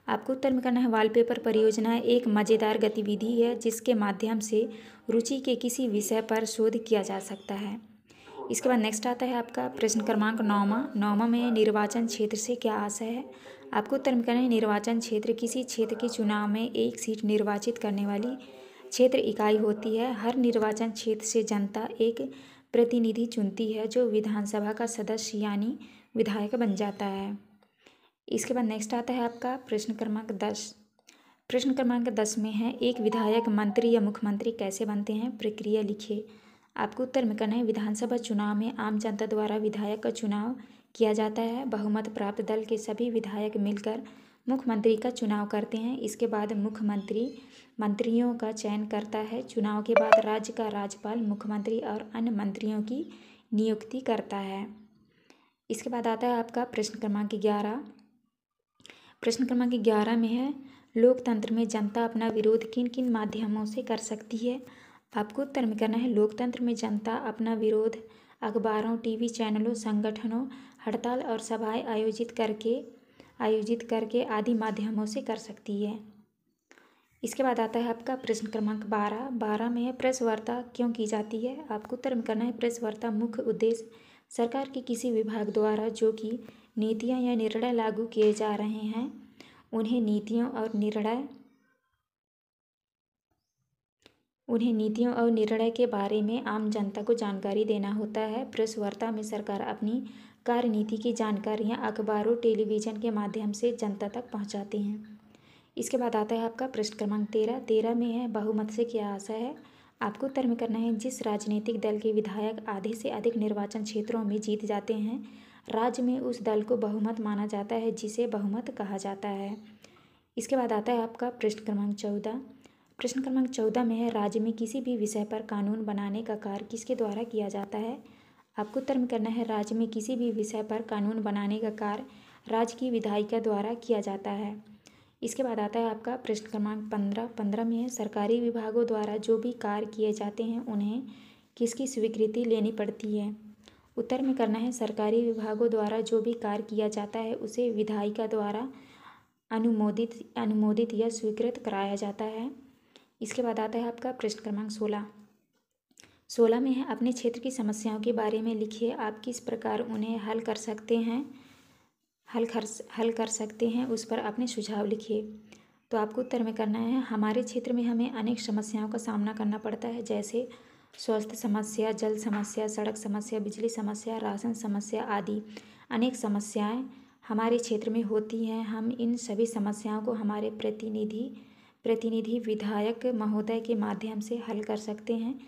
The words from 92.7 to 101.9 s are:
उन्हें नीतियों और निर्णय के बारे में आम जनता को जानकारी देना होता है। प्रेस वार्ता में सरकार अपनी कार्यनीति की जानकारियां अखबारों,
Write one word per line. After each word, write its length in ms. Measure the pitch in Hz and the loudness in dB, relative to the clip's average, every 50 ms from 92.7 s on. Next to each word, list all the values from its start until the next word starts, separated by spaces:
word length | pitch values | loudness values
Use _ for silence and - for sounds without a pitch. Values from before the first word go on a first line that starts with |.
| _ _ _ _ _ _ _ _ _ _ _ _ _ _ _ _ _ _ _ _ _ _ _ _ _ _ - - _ _ _ _ _ _ _ - | _ _ _ _ _ _ _ _ _ _ _ _ _ _ _ _ _ _ _ _ _ _ _ _ _ _ -20 -20 _ _ _ _ _ _ _ 0
उन्हें 260 | 233 226 233 247 226 | 2 2 4 4 4
नीतियों 400 | 214 214 214 214 220 240 247 240 | 4 2 2 2 2 2 2 2
और 160 | - 233 233 | 4 4 4
निर्णय 380 | 226 220 214 214 220 220 226 233 | 6 4 4 4 4 2 2 2
के 140 | 226 247 247 240 | 2 2 2 2
बारे 340 | 226 202 196 202 208 214 | 2 0 0 0 2 2
में 200 | 208 208 233 262 262 | 2 2 0 0 -2
आम 240 | 220 214 214 214 214 | -2 -2 -2 0 0
जनता 340 | 214 214 208 196 - 202 208 | 0 0 -2 -2 -4 -2 0
को 100 | 240 233 | 2 2
जानकारी 500 | 233 226 202 196 190 190 202 196 208 220 | 2 2 -2 -4 -2 -2 0 0 2 2
देना 280 | 214 214 208 196 196 208 | 2 0 0 0 -2 -2
होता 280 | 214 214 214 214 220 | -2 -2 -2 -2 -2
है। 280 | 220 220 214 247 269 - | -2 -2 -2 -4 -6 -4
प्रेस 260 | - - 220 220 - 220 | -2 0 0 0 0 -2
वार्ता 320 | 208 202 196 - 226 226 | -4 -4 -4 -2 -4 -4
में 120 | 220 214 214 | -2 -4 -4
सरकार 360 | 214 214 208 208 - 196 196 - | -6 -6 -6 -4 -4 -4 -4 -4
अपनी 400 | - 214 - 214 214 233 - - - - - - - - _ - | -4 -4 -2 -2 0 0 -2 -2 -6 -12 -18 -20 -20 -20 _ -2
कार्यनीति 520 | 240 240 240 247 240 208 214 214 214 220 220 | 0 2 2 2 2 2 2 0 0 -2 -2
की 140 | 220 240 233 | 0 0 0
जानकारियां 640 | 240 220 214 208 196 208 220 214 214 214 208 233 277 | 0 0 0 0 0 0 -2 -2 0 0 0 -2 -2
अखबारों, 540 | 254 214 | -2 -2